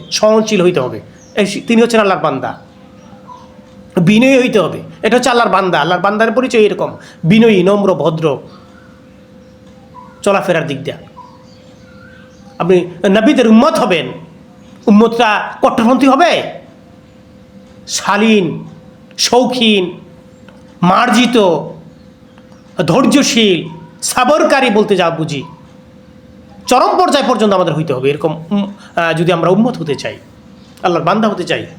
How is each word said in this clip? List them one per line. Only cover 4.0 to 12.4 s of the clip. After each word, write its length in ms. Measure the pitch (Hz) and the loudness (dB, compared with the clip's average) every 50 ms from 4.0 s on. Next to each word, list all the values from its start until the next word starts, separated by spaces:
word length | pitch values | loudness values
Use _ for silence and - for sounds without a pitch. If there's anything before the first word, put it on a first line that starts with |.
| 170 175 208 220 262 269 269 247 | 2 4 4 4 4 4 4 4
হইতে 220 | 254 247 - 202 | 2 2 0 0
হবে। 220 | 165 143 - - - - - - - | 0 0 -4 -10 -14 -16 -16 -6 -2
এটা 140 | 226 226 | 0 0
হচ্ছে 140 | 247 240 269 | 2 2 2
আল্লাহর 200 | 240 240 233 202 | 2 2 2 2
বান্দা। 300 | 190 185 190 185 170 151 | 2 0 0 0 0 0
আল্লাহর 200 | 143 170 180 175 | 0 0 -2 0
বান্দার 320 | 175 202 214 208 226 226 214 | 0 -2 0 0 0 0 0
পরিচয় 280 | 254 247 247 - 220 | -2 -2 0 0 2
এরকম, 360 | 214 190 196 - 160 139 - - - - - - - | 2 2 0 -2 -6 -8 -8 -14 -20 -20 -18 -6 0
বিনয়ী, 380 | 160 208 220 233 226 208 180 175 | 2 4 4 6 4 4 4 2
নম্র, 320 | 190 202 202 196 - 175 | 2 2 2 0 0 -2
ভদ্র 440 | 135 139 170 165 160 160 151 131 - - - - - - - - - - - - - - - - - - - - - - - - - - - - - - - - - - - - - - | 0 -2 -2 -2 -2 -2 -4 -4 -4 -8 -18 -20 -20 -20 -20 -20 -20 -20 -20 -20 -20 -20 -20 -20 -20 -20 -20 -20 -20 -20 -20 -20 -20 -20 -20 -20 -20 -20 -20 -20 -20 -20 -20 -20 -4 -2
চলাফেরার 440 | 208 196 185 - 185 165 160 156 | 0 0 0 0 -2 -2 -2 -2
দিক 160 | 151 135 127 - | -4 -8 -8 -8
দিয়ে। 140 | 131 - - - - - - - - - - - - - - - - - - - - - - - - - - - - - - | -10 -12 -12 -16 -20 -20 -20 -20 -20 -20 -20 -20 -20 -20 -20 -20 -20 -20 -20 -20 -20 -20 -20 -20 -20 -20 -20 -20 -20 -20 -20